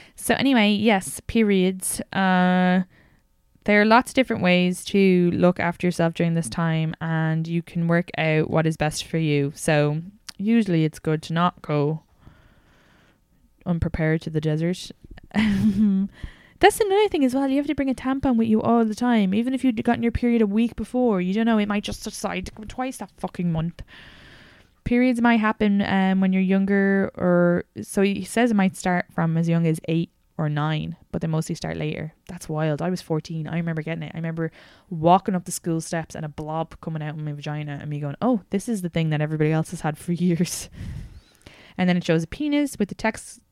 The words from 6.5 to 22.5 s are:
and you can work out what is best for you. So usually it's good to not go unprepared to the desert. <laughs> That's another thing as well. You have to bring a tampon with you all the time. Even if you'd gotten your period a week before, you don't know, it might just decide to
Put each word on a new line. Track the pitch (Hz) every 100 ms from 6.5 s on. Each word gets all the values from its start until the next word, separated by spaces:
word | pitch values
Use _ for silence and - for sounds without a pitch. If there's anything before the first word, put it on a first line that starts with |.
| - 165 160 160 -
and | 165 160 160 160 165
you | 170
can | 165 170 170
work | 170 180 -
out | 160 156 -
what | 160 156
is | 160
best | 151 - -
for | 165
you. | 156 147 139 -
So | - 151 147 151 175 - - -
usually | 202 233 202 165 156
it's | -
good | 156 156
to | -
not | 165 175 -
go | - 147 143 160 - _ - - _ _ _ _ _ _ _ _ _ _ _ _ 196
unprepared | 170 165 - 156 160
to | -
the | 156
desert. | 156 151 165 180 - - -
<laughs> | - -
That's | 214 220 196 214 196 208 190 196 - - - - _ 392 -
another | 415 392 415
thing | 349
as | 262
well. | 262 277
You | 269
have | 285
to | 285
bring | 269
a | 254
tampon | 254 269 269 226
with | 226
you | 214
all | 233 233
the | 226 208
time. | 247 233 190
Even | 202 240
if | 262
you'd | 262 220
gotten | 240 233
your | 233
period | - 240 233
a | 208
week | 214 233 -
before, | 214 254 247 190
you | 180
don't | 202 226
know, | 220
it | 208
might | 208
just | 208 -
decide | 214 - 202 180
to | 185